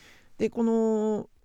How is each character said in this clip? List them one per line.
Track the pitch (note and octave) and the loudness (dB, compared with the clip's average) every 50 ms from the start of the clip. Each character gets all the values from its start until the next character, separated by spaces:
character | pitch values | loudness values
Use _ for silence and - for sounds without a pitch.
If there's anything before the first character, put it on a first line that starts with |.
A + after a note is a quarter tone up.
| - - - - - - - - | -20 -20 -20 -20 -20 -20 -6 -4
で、 | G#3+ A3 | -4 -4
こ | - - A#3 | -2 -2 0
の | A3+ A3+ A3+ A3+ A3 A3 G#3+ G#3+ A3 G#3+ G#3 - - - _ _ | 0 2 2 2 2 0 0 0 0 -2 -4 -6 -10 -16 _ _